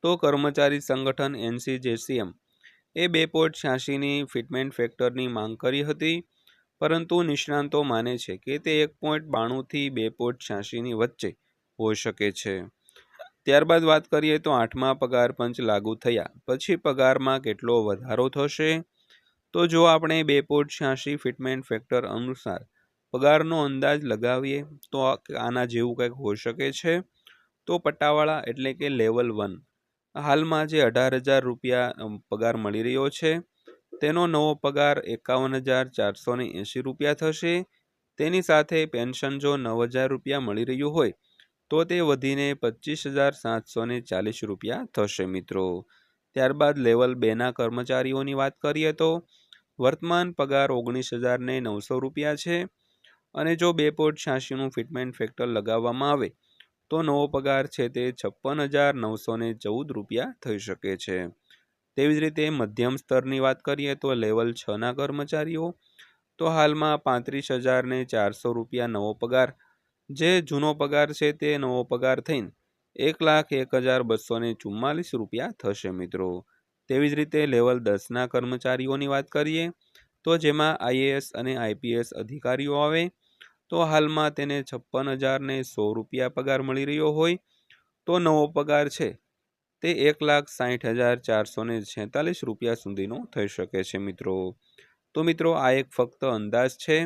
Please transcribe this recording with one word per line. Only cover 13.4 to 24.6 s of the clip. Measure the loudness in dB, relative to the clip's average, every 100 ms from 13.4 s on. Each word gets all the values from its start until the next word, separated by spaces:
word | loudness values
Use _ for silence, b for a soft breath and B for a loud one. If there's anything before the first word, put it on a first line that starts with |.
ત્યારબાદ | 4 4 6 4
વાત | 6 4 4
કરીએ | 0 2 2
તો | 2
આઠમા | 2 0 0 0
પગાર | 0 2 2 2
પંચ | 0 -4 -2
લાગુ | 0 0 0 -2
થયા | 0 0 -2 -10 -4
પછી | -4 0 -2
પગારમાં | 0 4 4 4 2 0
કેટલો | -2 -4 2 2
વધારો | 2 -2 -4 0 0
થશે? | 0 -2 0 0 0 -4 b b b b b _
તો | 0 4
જો | 6
આપણે | 8 6 4 0
બે | 4 2
પોઇન્ટ | 4 0 0
છ્યાસી | -2 -2 -2 -4 -4
ફિટમેન્ટ | -4 -4 -4 -6 -4
ફેક્ટર | -6 0 -2 -2
અનુસાર | -6 -6 -6 -8 -8 -10 _ _ _ _
પગારનો | 2 4 4 4 0
અંદાજ | 0 0 0 0
લગાવીએ | 0 -2 0 -2 -2 -6